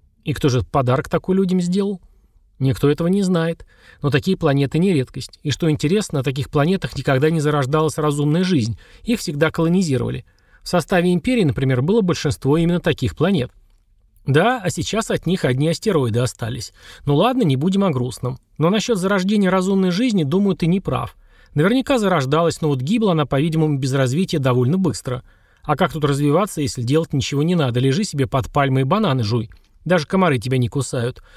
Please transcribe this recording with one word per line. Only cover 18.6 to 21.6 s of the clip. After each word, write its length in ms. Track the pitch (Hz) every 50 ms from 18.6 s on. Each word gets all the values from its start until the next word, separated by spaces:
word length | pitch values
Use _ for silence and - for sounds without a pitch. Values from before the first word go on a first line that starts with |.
| 147 170
насчёт 260 | 208 220 - - 233
зарождения 540 | 180 180 196 208 190 180 196 214 208 196 180
разумной 400 | 190 190 180 190 196 190 190 185
жизни, 320 | 170 190 254 247 208 190
думаю, 340 | 151 131 156 196 202 196 180
ты 120 | - 180 160
не 100 | 180 196
прав. 380 | - - 131 123 131 - - _ - _ _ - - - -
Наверняка 440 | 143